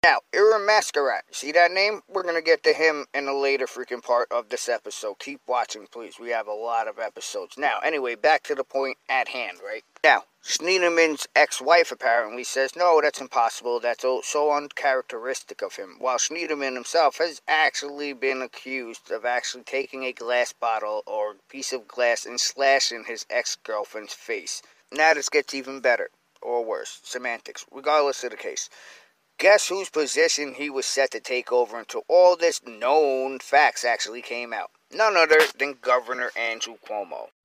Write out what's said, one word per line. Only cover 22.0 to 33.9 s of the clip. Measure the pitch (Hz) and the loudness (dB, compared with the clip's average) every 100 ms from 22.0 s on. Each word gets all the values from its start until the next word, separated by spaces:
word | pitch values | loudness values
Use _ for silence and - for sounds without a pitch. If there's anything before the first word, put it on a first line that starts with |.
| 120 113 | 0 0
and | - 120 | -4 -4
slashing | - - 135 135 - 117 107 | -4 2 4 4 2 -4 -10
his | 113 - | -12 -4
ex-girlfriend's | 123 - - - 107 101 110 104 | -4 -4 -8 -6 -6 -6 -10 -14
face. | - - 107 82 - _ _ _ | -16 -8 -8 -8 -12 _ _ _
Now | 139 156 | 2 4
this | 156 139 | 4 2
gets | 151 139 | -2 -2
even | 139 131 135 | -8 -10 -2
better, | 123 113 95 _ _ _ | 2 2 -2 _ _ _
or | - 120 | -4 -4
worse, | 113 90 - - | -2 -6 -8 -14
semantics, | - 123 123 117 - - - | -14 -10 -8 -8 -10 -18 -18
regardless | 135 143 151 143 - | -6 0 2 2 -2
of | 123 | -8
the | 110 | -8
case. | - - - - - - _ _ _ _ | -8 -8 -10 -16 -20 -20 _ _ _ _
Guess | 190 208 - | 6 6 4
whose | 196 185 | -6 -4
position | 151 143 143 165 - 147 | -4 -2 2 2 2 -6
he | 127 147 | -8 -6
was | 135 131 | -4 -4
set | - 135 | 0 0
to | - | -2
take | - 127 - | -4 -6 0
over | 123 117 117 | 0 0 -4
until | 107 117 - | -10 -10 2
all | 175 180 175 | 8 8 8
this | 170 156 123 | 2 0 -10
known | 113 117 151 147 131 131 131 | -4 2 4 4 2 -2 -6
facts | - 143 139 - | 2 4 4 2
actually | 120 | -2